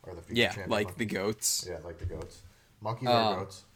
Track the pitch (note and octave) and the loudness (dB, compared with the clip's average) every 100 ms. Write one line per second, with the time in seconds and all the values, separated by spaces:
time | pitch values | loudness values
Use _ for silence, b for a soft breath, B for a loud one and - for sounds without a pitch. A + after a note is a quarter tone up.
0 | - E2+ E2 A2+ A2 F#2+ F#2 G#2 G2+ - | -12 -14 -2 4 4 2 0 0 0 -2
1 | A2 G2+ G2 A2+ - - F#2 E2 E2+ E2 | -2 0 0 0 0 -2 -4 -8 -10 -8
2 | F2 D#2+ D#2+ - - b b b G#2+ A#2+ | -6 -6 -10 -14 -20 b b b -6 -2
3 | B2 A#2+ A2 F#2+ F#2+ - - | 4 6 6 2 -4 -10 -20